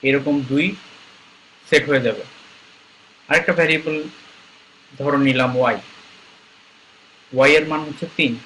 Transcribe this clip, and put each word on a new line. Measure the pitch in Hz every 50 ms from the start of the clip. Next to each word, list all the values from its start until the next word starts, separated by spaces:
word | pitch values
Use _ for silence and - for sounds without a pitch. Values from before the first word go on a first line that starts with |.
এরকম | - 135 135 139 135 151 143 143
দুই | 135 123 135 143 160 190 202 - - - - - - - - - - - - - _ _ _ _ _ -
সেট | - 147 - 147
হয়ে | 143 131
যাবে। | 120 117 107 - - - - - - - - - - - - - - _ - _ - _ _ _ _ -
আরেকটা | 143 165 165 -
ভেরিয়েবল | 180 170 165 156 160 151 156 160 156 156 156 - - - - - - - - - - - - _ - _ _ _ - 131
ধরো | 139 143 139 139
নিলাম | 139 135 131 127 127 123 123
ওয়াই, | 127 127 120 110 95 - - - - - - - - - - - - _ _ _ _ _ _ _ _ _ _ - - - _ _ _ _ _ 131
ওয়াই | 127 135 139 147
এর | 156 156
মান | 156 156 151
হচ্ছে | 156 151 147 - - 165 -
তিন | - 160 131 117 117 -